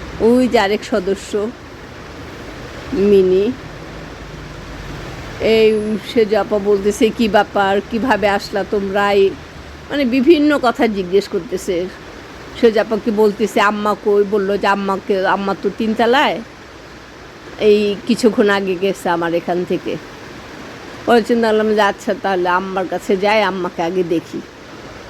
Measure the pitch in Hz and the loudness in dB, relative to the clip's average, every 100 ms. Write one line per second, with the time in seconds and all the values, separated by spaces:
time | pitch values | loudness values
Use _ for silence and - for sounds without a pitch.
0 | - - 214 247 254 226 196 208 - 220 | -12 0 4 4 4 2 2 0 -2 -2
1 | 185 190 - 214 214 - - - - - | -2 -4 -4 -4 -4 -8 -16 -18 -18 -18
2 | - - - - - - - - - 196 | -16 -16 -16 -16 -16 -14 -14 -14 -6 0
3 | 196 202 185 185 208 262 - - - - | 4 6 6 4 2 -2 -10 -16 -14 -14
4 | - - - - - - - - - - | -14 -14 -14 -14 -14 -14 -14 -14 -12 -10
5 | - - - - - 220 220 220 214 214 | -12 -12 -12 -4 0 4 4 4 0 -4
6 | - 247 214 208 196 208 196 202 202 202 | -2 0 2 2 0 0 2 2 2 2
7 | 226 - 226 208 202 - 196 202 196 240 | 0 2 2 2 2 2 2 0 0 -4
8 | 247 214 202 202 - - - 214 196 196 | 0 2 2 0 -2 -6 -2 -2 -2 0
9 | 202 202 196 - - - - - - 285 | 2 4 2 0 -14 -18 -18 -18 -6 -2
10 | 269 262 254 330 294 285 240 226 226 202 | 0 2 6 6 6 4 2 2 0 0
11 | 180 190 196 202 165 180 - 175 185 - | 0 0 0 -4 -4 -6 -4 -4 -4 -8
12 | - - - - - - 240 214 208 214 | -18 -18 -18 -18 -16 2 4 4 0 -2
13 | - 208 220 196 214 - 208 214 208 202 | -2 2 2 2 0 2 2 2 -2 0
14 | 220 202 202 214 196 202 202 202 196 190 | 2 2 4 2 0 0 2 2 0 -2
15 | - 196 185 185 196 190 202 185 220 220 | 0 0 2 0 0 -2 -4 -2 -4 0
16 | 226 262 269 175 226 - - - - - | 2 4 2 0 -8 -18 -20 -20 -20 -20
17 | - - - - - - 214 208 208 196 | -20 -20 -20 -18 -18 0 4 4 4 -2
18 | - 226 247 202 208 202 196 180 196 185 | -2 2 2 4 4 2 0 -2 -2 -2
19 | 190 170 170 170 170 175 180 180 - 156 | -2 0 0 -2 0 -4 -2 -4 -4 -8
20 | - - - - - - - - - - | -8 -18 -18 -18 -18 -16 -16 -16 -16 -10
21 | - 233 214 240 226 214 214 214 202 202 | 4 4 4 2 4 2 2 4 2 2
22 | - 196 196 190 180 180 190 190 180 180 | -4 -2 0 0 2 2 0 -4 -4 -4
23 | - 202 202 220 196 190 180 - 170 185 | -2 0 4 4 2 0 -4 -2 -2 0
24 | 175 165 - - - - - - - - | 0 -2 -2 -12 -12 -18 -20 -18 -18 -18
25 | - | -16